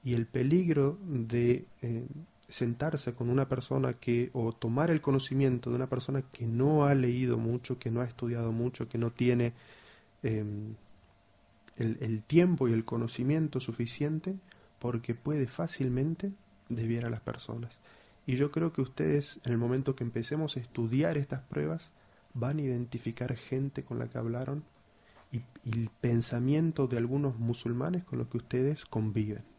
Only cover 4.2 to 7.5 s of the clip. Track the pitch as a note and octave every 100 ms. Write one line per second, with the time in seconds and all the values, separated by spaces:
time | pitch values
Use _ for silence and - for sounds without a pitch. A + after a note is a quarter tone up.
4.2 | B2 C3 A#2 A2+ A#2 A#2+ E3 D#3 C#3+ C3+
5.2 | C3 C3+ C3+ B2 A#2+ B2 B2+ B2 - C3+
6.2 | C3 - A#2 A#2 C#3 D3+ C#3+ C#3 B2 A#2+
7.2 | B2+ A#2 A2+